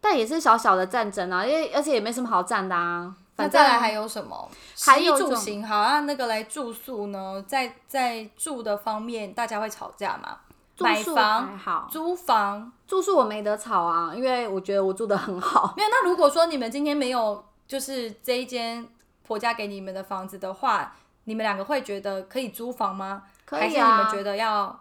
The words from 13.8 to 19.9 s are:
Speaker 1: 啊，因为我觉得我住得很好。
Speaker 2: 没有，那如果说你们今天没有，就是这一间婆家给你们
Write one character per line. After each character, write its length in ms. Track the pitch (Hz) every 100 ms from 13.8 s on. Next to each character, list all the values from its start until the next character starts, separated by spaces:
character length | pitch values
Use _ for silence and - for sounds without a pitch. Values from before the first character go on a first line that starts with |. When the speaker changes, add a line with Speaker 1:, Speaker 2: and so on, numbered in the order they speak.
Speaker 1:
啊， 320 | 170 170 165
因 80 | 185
为 260 | 262 247 226
我 140 | 190
觉 140 | 190 196
得 100 | 190
我 80 |
住 140 | 190 226
得 100 | 196
很 240 | - 180
好。 320 | - - - -
Speaker 2:
没 60 |
有， 80 | 427
那 160 | 494 349
如 100 | 359
果 140 | 294
说 160 | 302 339
你 100 | 294
们 140 | 226
今 160 | 277 294
天 100 | 294
没 140 | 254
有， 340 | 254 220 208 - _ _
就 120 | 269
是 320 | 269 269 233 208
这 160 | - 247
一 80 | 254
间 420 | 247 233 233 233 _ _ _ _
婆 140 | 214
家 160 | 233 226
给 100 | 208
你 160 | 196
们 100 | 190